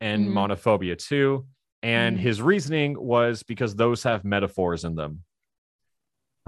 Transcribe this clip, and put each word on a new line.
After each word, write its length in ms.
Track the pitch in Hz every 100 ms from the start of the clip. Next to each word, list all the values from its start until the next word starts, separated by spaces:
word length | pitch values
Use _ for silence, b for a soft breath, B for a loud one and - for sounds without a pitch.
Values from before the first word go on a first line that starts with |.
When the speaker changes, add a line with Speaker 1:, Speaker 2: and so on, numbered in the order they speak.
Speaker 1:
and 260 | 110 107 101
Speaker 2:
Mm-hmm. 100 | 98
Speaker 1:
Monophobia 600 | 101 95 120 104 90 85
too, 480 | - 143 139 135 135 _ _ -
and 340 | 117 117 117 117
Speaker 2:
Mm-hmm. 60 | 123
Speaker 1:
his 160 | 107
reasoning 560 | 131 202 143 156 143 143
was 440 | 123 120 120 113
because 320 | - 113 117 101
those 260 | 117 117
have 220 | 123 110
metaphors 580 | 101 101 98 - 90 85
in 120 | 85 80
them. 260 | 73 78 - _ _ _ _ _ _ _ _ _ _ _